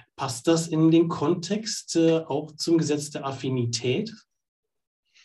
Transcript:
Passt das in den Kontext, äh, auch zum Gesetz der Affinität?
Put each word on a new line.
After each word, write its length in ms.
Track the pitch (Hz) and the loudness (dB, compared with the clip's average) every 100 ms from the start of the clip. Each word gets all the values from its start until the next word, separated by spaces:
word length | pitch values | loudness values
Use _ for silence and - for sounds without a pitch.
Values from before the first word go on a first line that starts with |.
| _ - | _ -10
Passt 320 | 135 123 - | -8 -4 2
das 200 | 165 165 | 2 2
in 240 | 156 160 | 2 6
den 160 | 165 170 | 6 4
Kontext, 880 | - 147 175 - 214 - - - 170 | 0 -2 -2 -2 -4 -4 -10 -4 2
äh, 240 | 165 160 | 4 2
auch 320 | - 143 156 - | 0 -6 -6 -8
zum 220 | - 165 | 0 2
Gesetz 320 | 143 147 - | 2 -2 -4
der 160 | 147 135 | -8 -8
Affinität? 880 | 127 139 127 117 - 127 143 220 - _ _ _ _ _ _ _ _ _ _ | -6 -4 -2 -2 -2 -2 -2 -4 -10 _ _ _ _ _ _ _ _ _ _